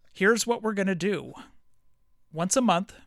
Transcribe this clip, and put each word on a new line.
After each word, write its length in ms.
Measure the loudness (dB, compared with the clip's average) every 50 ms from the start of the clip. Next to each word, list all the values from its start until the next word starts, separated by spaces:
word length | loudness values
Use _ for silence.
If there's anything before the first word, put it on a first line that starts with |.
| _ -16
Here's 360 | -4 2 4 4 4 2 0 -2
what 160 | -2 -2 -2
we're 80 | -4
gonna 240 | -2 0 0 0 -2
do. 360 | -2 -2 -2 -2 -4 -6 -10 -16 -18 -20 -20 -20 -20 _ _ -20 _ _ _ _ _ _ _ _ _ _ _
Once 240 | -6 -4 -2 0 2
a 40 | 2
month, 320 | 4 4 2 2 0 -6 -14 -20 -20